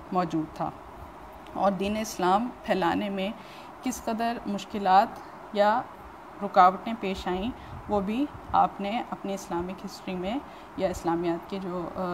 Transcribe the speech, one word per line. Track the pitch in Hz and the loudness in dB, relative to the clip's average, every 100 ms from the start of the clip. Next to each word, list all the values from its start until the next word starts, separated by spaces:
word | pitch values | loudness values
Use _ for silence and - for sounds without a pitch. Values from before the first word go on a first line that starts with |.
| - | -4
मौजूद | 185 180 160 156 - | 0 2 0 -2 -4
था | 151 - - - - - - - - - | -6 -6 -14 -16 -16 -16 -16 -16 -10 0
और | 190 | 2
दीन | 185 196 214 | 2 0 -2
इस्लाम | 220 - 180 196 247 - - | -4 0 4 4 2 -4 0
फैलाने | 190 180 185 208 | 2 2 2 0
में | 196 190 - - - - - | -2 -4 -6 -12 -16 -16 -6
किस | 254 240 | -4 -2
कदर | - 220 233 240 - | -2 0 0 -2 -2
मुश्किलात | 202 - 214 196 185 214 - - - - 208 | -4 -4 0 6 8 8 2 -14 -14 -2 4
या | 208 226 - - - - - - | 6 4 0 -10 -16 -16 -16 -8
रुकावटें | 202 - 180 190 226 226 | 2 8 8 8 -2 -4
पेश | 196 190 - | -2 -2 -2
आईं, | 180 214 - - - - | -2 -2 -4 -10 -10 0
वो | 208 | 0
भी | 190 220 294 - - 175 | 2 0 -2 -4 0 4
आपने | 180 - 202 233 - | 4 2 -4 -4 -4
अपनी | 190 196 | -6 -6
इस्लामिक | 196 - 170 180 190 | -6 -4 -4 -4 -6
हिस्ट्री | 196 - - 185 | -10 -10 -6 -4
में | 185 254 - - - - | -2 -4 -6 -14 -12 -2
या | 190 | 0
इस्लामियात | 185 170 170 175 170 - | 0 0 2 2 -2 -4
के | 190 | -6
जो, | 190 180 | -4 -4
अ, | 165 - 180 | -4 -4 -2